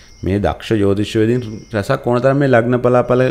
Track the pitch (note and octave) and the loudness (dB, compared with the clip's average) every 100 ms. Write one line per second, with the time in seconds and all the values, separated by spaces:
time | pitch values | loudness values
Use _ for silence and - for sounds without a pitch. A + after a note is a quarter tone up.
0 | - - F2 G2+ F2 - - A2 G2 G2+ | -20 -8 -4 -2 -2 -4 -2 0 0 0
1 | G#2 A2+ A2 B2 G#2+ A2 - G#2+ F#2+ C3+ | -2 0 0 0 -4 -14 -8 -6 -2 -4
2 | B2 A#2+ C3 C#3 C#3 A#2 A#2+ B2 B2 B2 | 0 0 2 2 4 2 2 0 2 2
3 | A#2+ B2+ B2+ | 2 0 0